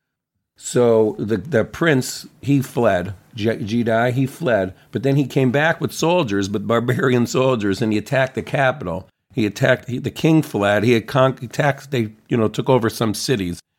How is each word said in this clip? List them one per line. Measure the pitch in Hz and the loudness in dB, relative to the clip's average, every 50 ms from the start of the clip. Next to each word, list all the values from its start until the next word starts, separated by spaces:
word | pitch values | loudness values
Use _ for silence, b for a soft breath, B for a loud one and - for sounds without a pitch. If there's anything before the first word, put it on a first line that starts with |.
| _ _ _ _ _ _ _ _ _ _ _ | _ _ _ _ _ _ _ _ _ _ _
So | - - - - 123 123 117 113 110 110 107 101 - | -16 -10 -2 0 2 4 4 6 4 4 2 0 -4
the, | 117 101 110 | -4 -4 -4
the | 98 90 - - 110 104 | -4 -2 -2 0 0 0
prince, | - - - 165 165 151 143 131 - - - - - _ _ | -2 -4 -2 2 2 2 2 0 -4 -8 -12 -14 -18 _ _
he | - 139 143 139 | -2 0 0 0
fled. | 131 - - 127 117 107 98 90 90 101 98 - _ _ - | 0 -2 -2 0 2 2 2 0 -2 -6 -10 -14 _ _ -8
J-, | 113 101 113 113 160 | -4 -2 -2 -2 -4
Jidai, | 120 98 110 120 113 113 113 113 117 127 | -4 -4 -2 -2 0 0 0 0 0 0
he | 123 135 135 | 0 0 -2
fled. | 131 - - - 127 113 98 95 92 b b b b | -2 -4 -4 -2 0 2 2 0 -2 b b b b
But | - 107 | -6 -2
then | 110 135 135 | 0 0 2
he | 143 139 | 2 0
came | 117 - 143 135 127 | 0 0 0 2 2
back | 113 139 151 165 165 - | 2 2 0 0 0 -2
with | 156 - | -6 -8
soldiers, | - - 151 160 180 180 160 110 101 101 98 95 | -4 -2 0 2 2 2 0 0 0 -2 -2 -2
but | 101 107 101 | -4 -4 -2
barbarian | 101 117 117 120 123 123 - - 127 123 120 120 | 0 0 0 2 0 0 0 2 2 2 2 0
soldiers, | 113 - 139 131 131 127 110 101 101 95 95 | 0 0 0 2 2 0 0 0 -2 0 0
and | 120 110 | 0 0
he | 107 107 | 0 -2
attacked | 104 - 139 131 135 131 - | -2 -2 0 0 0 0 -2
the | 113 | -8
capital. | 98 - - 147 135 131 - 76 - 87 85 90 - _ _ _ _ _ - | -8 -4 -2 0 0 0 0 -2 -6 -8 -8 -8 -10 _ _ _ _ _ -4
He | - 110 | -2 -2
attacked, | 101 95 - 135 135 127 117 - - | -2 0 0 2 2 2 0 -2 -6
he, | 117 - | -8 -6
the | - 139 | -6 -8
king | - - - 156 160 160 | -4 0 2 4 4 4
fled. | 147 - - 107 101 101 104 107 98 | 2 0 0 0 2 2 4 4 4
He | 120 | 4
had | 120 113 - | 2 2 0
con-, | - - 139 131 131 131 - | 0 2 2 2 2 2 -2
attacked, | 131 110 - - 151 143 135 - - - | -10 -6 -4 0 0 0 -2 -4 -6 -6
they, | 139 123 110 107 107 _ _ - | -4 -4 -4 -4 -8 _ _ -2
you | 135 117 | 0 0
know, | 110 107 | 0 0
took | - - 117 - | -2 -2 0 2
over | 127 123 110 110 | 2 4 2 0
some | - - 117 110 | 0 0 -2 -2
cities. | 104 - - - 131 101 95 87 85 - - _ _ | -2 -2 -2 -2 -2 -2 -2 -4 -6 -10 -12 _ _